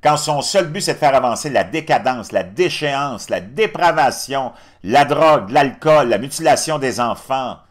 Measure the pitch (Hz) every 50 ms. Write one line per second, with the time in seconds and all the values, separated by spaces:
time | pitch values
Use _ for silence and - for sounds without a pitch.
0 | - 151 151 143 - - 151 143 127 - - 196 180 156 151 202 - - 147 -
1 | - 143 135 131 123 123 113 104 - 151 131 110 92 87 110 160 151 156 151 123
2 | 104 127 127 123 104 - - 101 92 90 98 113 180 170 - - 151 147 139 135
3 | 143 143 123 98 - - 110 92 90 98 127 151 220 208 - - 175 170 160 156
4 | 147 127 117 - - - 135 139 135 120 - - - - _ _ - 87 113 143
5 | 143 131 147 143 160 160 151 139 104 95 120 147 143 135 113 - - 156 156 151
6 | 135 120 117 98 120 139 - - 165 156 139 123 - 165 156 147 135 131 107 101
7 | 120 117 107 - - - 135 135 131 120 92 - _ _